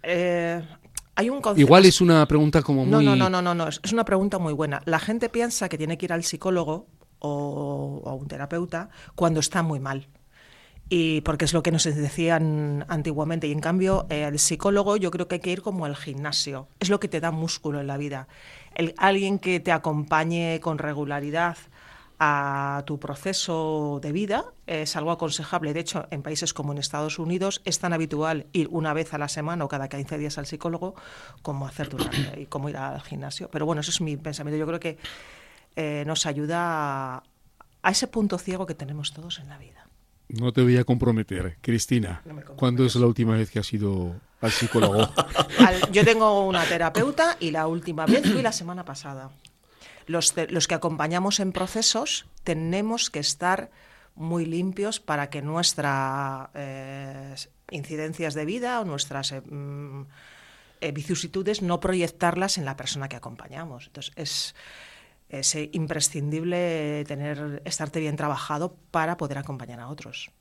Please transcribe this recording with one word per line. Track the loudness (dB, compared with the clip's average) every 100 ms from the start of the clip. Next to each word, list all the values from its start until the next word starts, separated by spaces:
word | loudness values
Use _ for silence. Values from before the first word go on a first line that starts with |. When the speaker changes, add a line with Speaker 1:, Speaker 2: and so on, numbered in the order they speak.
Speaker 1:
eh, | 0 0 2 2 0 -2 -6 -16 -16 -16 -6
hay | -2 0
un | 0
concepto | 2 8
Speaker 2:
Igual | 10 12
es | 12 10
una | 8 8 8
pregunta | 6 6 4
como | 4 4 6
Speaker 1:
No, | 6
Speaker 2:
muy |
Speaker 1:
no, | 8 6
no, | 6
no, | 4
no, | 2
no, | 0 -2
es, | -4
es | -2
una | 0 4
pregunta | 4 2 0
muy | -2
buena. | 0 0 -2 0
La | 0
gente | 2 -2 0
piensa | 0 0 0 -4
que | -2
tiene | -4 -4
que | -2
ir |
al | -2
psicólogo | -2 -2 0 0 0 -4 -6 -20 _ _
o, | -4 -2 -2 -4 -4 -4 -4 -6
o | -8
a |
un | -8 -8
terapeuta | -8 -6 -4 -4 -6 -8 -16 -18
cuando | 0 2 4
está | 2 0
muy | 0 -2
mal. | -4 -6 -8 -20 _ _ -20 -20 -20 -20 -2
Y | 2 2 2
porque | 0 0 2
es |
lo | 2
que | 2
nos | 2
decían | 2 2 0 0 2 4 4 2 0 -2 -2
antiguamente. | -2 -2 -2 -2 0 0
Y |
en | 0
cambio, | 2 2 4 4 2
eh, | -2
el | -2 2
psicólogo | 2 2 2 4 4 2
yo | 0
creo | -2 -2
que | -2
hay |
que | -2
ir | -4
como | -4 -4 -4
al | -6
gimnasio. | -8 -6 -4 -2 -2 -6 -12 _
Es | 2
lo | 2
que | 2
te | 0
da | 0
músculo | 0 -2 -4 -4 -4
en | -4
la | -4
vida. | -4 -8 -12 -20 -20 -20 -12
El, | -2 -2 4
alguien | 4 4 2 0
que | 0 0
te | 2
acompañe | 2 2 -2 2 2 2 0 0 -2
con | -2 -4
regularidad | -4 -4 -4 -4 -2 0 0 -2 -16 -20 -20 -20 -20 _
a | 2 4 0 -2 -2 -4 -6
tu | -8
proceso | -8 -8 -4 -4 -2 -2 0 -2 -2 -4
de | -4
vida | -2 0 -2 -4 -14 -8
es | -6 -4
algo | -4 -2
aconsejable. | -2 -2 -4 -4 -2 -2
De | -4
hecho, | -4 -6 -6
en | -8
países | -6 -4 -4
como | -4 -6
en | -4
Estados | -4 -4 -4 -4
Unidos | -2 0 -2 -4
es | -4 -2
tan | 0
habitual | 0 -2 -2 -2 -2 -2
ir | -2 0
una | 0 0
vez | -2 -2
a | -4
la | -6
semana | -4 -4 -4
o | -4
cada | -4 -6
quince | -8 -6 -6
días | -6 -6
al | -8
psicólogo | -6 -6 -4 -6 -10 -20 -20 -20 -14
como | -8 -6 -8
hacer | -8 -8
tu, | -4 -2 -2
<coughs> | -4 -6
y | -8
como | -6 -6
ir | -6
al | -6 -8
gimnasio. | -10 -10 -8 -10 -8
Pero | -4
bueno, | -2 -2
eso | -2
es | -2
mi | -2 -6
pensamiento. | -8 -8 -4 -4
Yo | -2
creo | -4
que, | -6 -10 -16 -18 -20 -20 -20 -20 _
eh, | -6 -4 -4 -4
nos | -2 -2
ayuda | -2 -2 -2 -2 -2 -2 -4 -6 -10
a, | _ _ _ _ -20 _
a | 2
ese | 2 0
punto | 0 0 0
ciego | -4 -6 -6
que |
tenemos | -8 -8 -8 -8
todos | -10 -12 -12
en | -12
la | -18
vida. | -20 -20 -20 _ _ _ _
Speaker 2:
No | -2 0
te | 6
voy | 8 6
a |
comprometer, | 6 4 4 4 0 -4 -4 -4
Cristina. | 0 0 2 2 2 -4
Speaker 1:
No | -10
me | -16
comprometes. | -16 0
Speaker 2:
¿Cuándo | 2 4 4
es | 6
la | 4
última | 6 4 4
vez | 2
que | -2
has | -2
ido | 0 0 0 -2 -6 _ _
al | -2
psicólogo? | 0 2 4 4 4 2 2 0
Speaker 1:
<laughs> | 0 0 8
Al, | 8 8 2
yo | 6 6
tengo | 8 6 6 4
una | 2
terapeuta | 2 2 2 2 0 4 2 2
y | -2
la | 0 0
última | -2 -4 -4 4
vez | 4 6
fui | 2
la | 0
semana | -2 -8 -10 -10
pasada. | -12 -12 -14 -14 -20 -20 _ _ _ -20 -20 -4
Los | 0 0
te-, | 0 -2
los | 0 0
que |
acompañamos | 0 -2 -2 0 0 0 0
en | -2
procesos | -2 -4 0 0 0 -2 -6 -8 -10
tenemos | -4 -2 0 -2 -2 -2 -4
que | -4
estar | -4 -2 0 0 -4 _ -20 -20 _
muy | -10 -4 -2 -2
limpios | -2 -2 -2 -4 -6
para | -4 -4 -2
que | -6
nuestra, | -4 0 0 0 0 0 -2 -2 -4 -8 -12
eh, | -12 -12 -12 -12 -12 -12 -12 -14 -14 -16 _ -12
incidencias | -12 -8 -6 -6 -4 -4
de | -4 -4
vida | -4 -2 -2
o | -4
nuestras, | -6 -6 -6 -6
eh, | -8
mm, | -12 -12 -10 -10 -10 -12 -14 -18 -20 -20 -20 -20 _ _
eh, | -8
vicisitudes | -8 -4 -4 -4 -4 -2 -2
no | -2 -2
proyectarlas | 0 0 -2 0 0 0 -2 -2
en |
la | -4 -6
persona | -8 -6 -8
que | -10
acompañamos. | -14 -16 -16 -14 -14 -16 -18
Entonces, | -14 -14 -10
es, | -6 -4 -6 -10 -20 -20 -20 -20 -20 _ _
es, | -4 -2
eh, | -2 -4
imprescindible | -4 -2 0 -2 -2 -4 -2 -2 0 0 -2 -2 -4 -6
tener, | -6 -6 -6 -8 -8
estarte | -8 -6 -4 -4
bien | -4 -2
trabajado | -2 -4 -4 -4 -4 -8 _
para | -2 -2 -2
poder | -4 -6
acompañar | -8 -10 -10 -14
a | -14
otros. | -14 -14 -14 -16 _